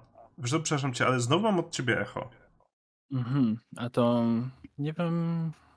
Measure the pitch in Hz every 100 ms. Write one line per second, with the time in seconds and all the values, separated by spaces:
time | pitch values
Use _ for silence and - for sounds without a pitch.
0 | - - - - 120 160 156 147 139 123
1 | 123 127 120 165 220 180 165 - 123 92
2 | 101 - - - _ _ _ _ _ _
3 | - 131 117 139 117 113 - - 120 -
4 | 120 120 117 113 127 - - - 147 156
5 | 170 170 165 165 165 - _